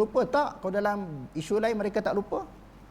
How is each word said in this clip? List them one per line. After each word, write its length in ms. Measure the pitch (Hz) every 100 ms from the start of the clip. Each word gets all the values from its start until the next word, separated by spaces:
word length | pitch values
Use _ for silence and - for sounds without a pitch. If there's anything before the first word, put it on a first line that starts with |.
lupa? 240 | 214 254
Tak. 400 | 247 285 277 -
Kalau 80 | 185
dalam 560 | 196 208 202 185 147 123 -
isu 240 | 151 208
lain 160 | 220 220
mereka 240 | 208 214
tak 160 | 208 202
lupa. 320 | 196 - - - - - -